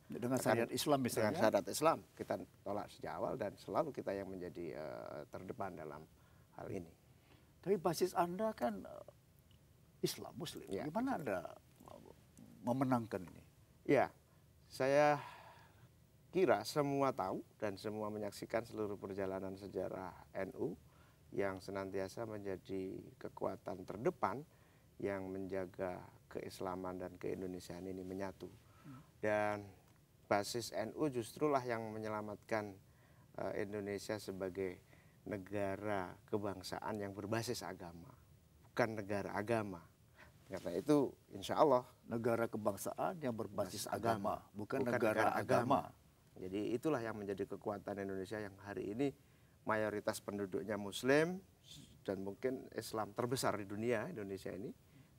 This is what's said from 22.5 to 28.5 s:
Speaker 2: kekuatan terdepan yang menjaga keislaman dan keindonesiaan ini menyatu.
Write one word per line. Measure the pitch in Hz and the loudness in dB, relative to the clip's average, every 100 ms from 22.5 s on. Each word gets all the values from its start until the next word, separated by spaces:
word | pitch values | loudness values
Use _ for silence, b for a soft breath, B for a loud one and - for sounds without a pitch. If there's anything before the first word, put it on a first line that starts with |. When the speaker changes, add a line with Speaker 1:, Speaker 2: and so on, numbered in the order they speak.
| 92 - 95 95 95 95 - | -6 -4 -4 -4 -6 -12 -12
Speaker 2:
kekuatan | - - 98 95 - 92 90 | -12 -4 -4 -4 -8 -8 -8
terdepan | 95 135 - 101 113 156 b b b b - | -2 -2 2 0 0 -8 b b b b -4
yang | 101 98 92 | -2 -2 -2
menjaga | 95 95 95 92 - 92 90 90 - - | -4 -2 -2 -2 -2 -2 -4 -10 -18 -10
keislaman | - 101 - 95 90 90 92 | -8 -6 -4 -4 -2 -4 -4
dan | 90 90 | -6 -6
keindonesiaan | - 95 92 90 - 87 92 | -4 -2 -4 -6 -8 -8 -6
ini | 95 | -6
menyatu. | 92 95 98 90 90 | -6 -4 -4 -6 -12